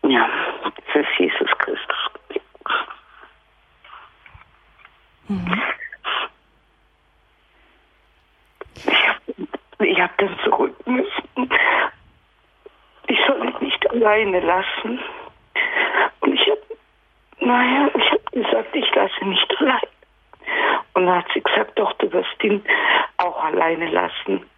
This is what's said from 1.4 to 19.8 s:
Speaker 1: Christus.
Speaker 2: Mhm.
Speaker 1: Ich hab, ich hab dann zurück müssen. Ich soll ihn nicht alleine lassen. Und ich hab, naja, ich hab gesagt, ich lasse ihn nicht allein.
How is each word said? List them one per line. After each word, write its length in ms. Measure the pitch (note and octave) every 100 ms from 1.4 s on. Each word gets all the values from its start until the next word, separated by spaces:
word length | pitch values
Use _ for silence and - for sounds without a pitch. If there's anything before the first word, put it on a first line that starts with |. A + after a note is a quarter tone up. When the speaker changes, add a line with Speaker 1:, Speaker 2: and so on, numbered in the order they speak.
| - -
Speaker 1:
Christus. 380 | - - - - - - _ - - - - - - - _ - - _ _ _ _ _ - - - _ - - - _ _ _ - _ _ _ -
Speaker 2:
Mhm. 360 | G3 F3 F#3+ - - - - - - - _ _ _ _ _ _ _ _ _ _ _ _ _ _ _ _ _ _ _ _ _ _ _ - - -
Speaker 1:
Ich 220 | - -
hab, 80 | - - - - - _ -
ich 200 | G#3+ F#3+
hab 180 | F3+ -
dann 200 | G3 F3
zurück 420 | - - F#3+ - -
müssen. 640 | B3+ G4 - - - B3+ - - - - - _ _ _ _ _ _ - _ _ _ -
Ich 100 | - -
soll 180 | C#5
ihn 100 | B3 B3+
nicht 300 | C#4 - -
alleine 500 | A#3+ A3 G#3+ G#3 F#3
lassen. 600 | E3 F3+ F#3+ - A3 B3 - - - _ _ - - - - - - -
Und 140 | -
ich 140 | - -
hab, 100 | G#4+ - A4+ _ _ _ _ _ -
naja, 500 | B3 B3 B3 C4 C#4+
ich 160 | - -
hab 200 | - -
gesagt, 440 | C4 G#3+ - - D#4+
ich 180 | -
lasse 200 | - F#3+ -
ihn 80 | G3
nicht 300 | F3+ - -
allein. 200 | C#4+ B3+